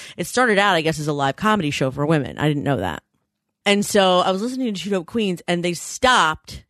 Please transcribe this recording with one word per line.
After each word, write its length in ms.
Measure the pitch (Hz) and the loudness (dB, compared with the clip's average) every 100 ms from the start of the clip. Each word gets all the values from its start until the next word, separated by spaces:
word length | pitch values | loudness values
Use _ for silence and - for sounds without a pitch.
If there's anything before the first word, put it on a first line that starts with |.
| - - | -14 -10
it 100 | 180 | -4
started 300 | 240 247 196 | 0 2 4
out, 180 | 202 175 | 4 2
I 60 | |
guess, 180 | 156 151 | 0 -2
as 80 | 151 | -2
a 60 | |
live 240 | 143 139 - | 0 0 0
comedy 340 | 214 214 147 | 0 0 0
show 200 | - - | -2 -2
for 140 | 143 147 | -2 0
women. 320 | 160 104 - | 0 0 -2
I 100 | 151 | -2
didn't 140 | 147 | 0
know 140 | 143 127 | 0 -2
that. 260 | 92 73 - _ _ _ _ _ 208 | -2 -6 -12 _ _ _ _ _ 0
And 200 | 202 202 | 0 2
so 340 | 208 190 180 | 4 4 4
I 120 | 185 | 2
was 100 | 190 | 0
listening 320 | 233 262 254 | -4 -4 -4
to 80 | 190 | -4
Two 80 | 180 | -4
Dope 180 | 196 - | -4 -4
Queens, 340 | 233 202 175 - | -2 -2 -2 -2
and 160 | 175 | -2
they 100 | 175 | -2
stopped 920 | 170 - - 254 240 160 156 - - | -4 -8 0 2 4 2 0 -8 -18